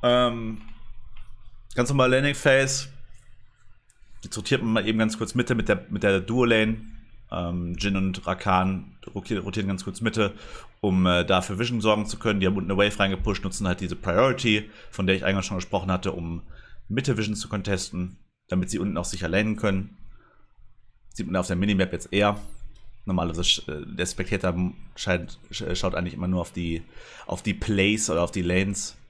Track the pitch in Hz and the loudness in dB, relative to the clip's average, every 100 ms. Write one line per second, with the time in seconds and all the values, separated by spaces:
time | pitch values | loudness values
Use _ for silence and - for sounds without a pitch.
0 | 123 123 123 117 113 110 - - - - | 4 4 4 0 -8 -8 -10 -12 -10 -10
1 | - - - - - - - - 120 139 | -10 -10 -10 -12 -14 -16 -10 -2 0 4
2 | 127 127 143 139 147 135 135 - - - | 6 6 2 2 6 6 6 0 -6 -12
3 | - - - - - _ - - _ _ | -14 -16 -18 -20 -20 _ -20 -20 _ _
4 | - - - - 95 135 117 113 101 110 | -18 -16 -10 -10 0 0 2 0 2 2
5 | 110 110 110 127 120 120 104 101 - 101 | 2 0 -2 0 2 0 2 0 0 0
6 | 101 98 92 120 123 113 110 113 - - | 4 4 2 2 6 6 4 0 -6 -14
7 | - - - - 87 87 87 82 101 98 | -16 -20 -10 -4 -4 -2 -4 -2 0 2
8 | 95 92 85 87 104 92 92 95 - - | 0 -2 -4 -4 2 2 2 -2 -6 -16
9 | - 101 92 104 90 104 98 95 - 92 | -10 -10 -4 -4 -2 -4 -2 -4 -6 -2
10 | 113 110 101 - - - - _ 104 92 | -2 2 0 -2 -16 -16 -18 _ 2 4
11 | 90 90 87 92 90 98 120 120 107 107 | 6 4 4 2 2 -2 -2 2 4 4
12 | 104 - 113 104 95 95 90 95 104 - | 2 -2 0 2 2 2 0 4 4 4
13 | 98 92 110 98 98 - 98 87 90 87 | 0 2 0 0 -2 -2 -2 -2 -2 -4
14 | - 87 131 127 120 107 104 - - - | 0 4 4 4 4 2 0 -16 -16 -2
15 | 95 95 - 98 90 95 90 98 92 92 | 2 2 2 0 0 -4 -2 -2 0 0
16 | 95 90 82 85 - - - - - 110 | 0 -4 -4 -6 -8 -16 -16 -16 -4 -2
17 | 135 110 107 104 - 104 95 95 - 87 | 0 0 0 -4 -4 -6 -2 -2 -2 -6
18 | 90 - - _ _ 92 92 - 95 85 | -6 -8 -20 _ _ -2 0 -2 -2 -2
19 | 85 - 85 92 107 104 107 95 101 - | -4 -4 0 0 0 0 0 0 -4 -12
20 | - - _ _ - - - - - _ | -16 -18 _ _ -20 -20 -20 -20 -20 _
21 | - - 92 92 90 90 101 98 92 - | -20 -10 -2 -2 0 0 2 2 2 -2
22 | - 98 101 98 - - - - - - | -2 2 2 2 -6 -10 -10 -12 -16 -14
23 | - 92 85 80 85 - - 76 71 - | -2 0 0 0 0 0 -2 -8 -8 -4
24 | 90 - 95 101 92 87 90 - - - | -4 -4 -2 0 0 0 -2 -4 -16 -10
25 | - 90 - - - - 80 87 92 85 | 0 0 -2 -14 -12 -8 -4 -2 0 -2
26 | 87 - 90 90 85 - 85 82 - - | -4 -4 0 0 -2 -4 -4 -4 -6 -18
27 | - - - 95 - 98 - 101 98 110 | -20 -20 -8 -6 -2 -2 0 4 4 4
28 | - 82 87 98 87 90 98 98 - - | 2 2 2 0 2 2 2 -2 -8 -12
29 | - | -20